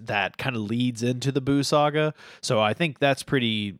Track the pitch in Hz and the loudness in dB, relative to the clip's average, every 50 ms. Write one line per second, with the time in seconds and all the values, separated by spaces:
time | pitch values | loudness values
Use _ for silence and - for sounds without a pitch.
0 | 110 113 107 101 95 92 - - - 135 123 113 104 104 117 120 123 123 120 107 | -8 -2 -2 0 0 -2 -4 -6 -6 -4 -4 -4 -4 -2 -2 0 0 -2 -2 -2
1 | 120 123 127 127 120 139 131 143 131 143 139 143 135 - 160 147 147 151 147 156 | -2 -2 -2 -2 -2 -2 -2 -2 0 0 0 0 2 2 2 2 2 2 2 0
2 | 151 151 147 - - - - - - - 127 110 107 104 110 - 170 160 127 - | 0 -2 -2 -6 -18 -20 -20 -10 -4 0 2 2 2 2 2 0 -2 -2 0 2
3 | 143 139 135 - - - 147 135 120 113 110 107 104 101 90 | 2 2 2 0 -2 0 0 0 2 2 0 0 -2 -4 -6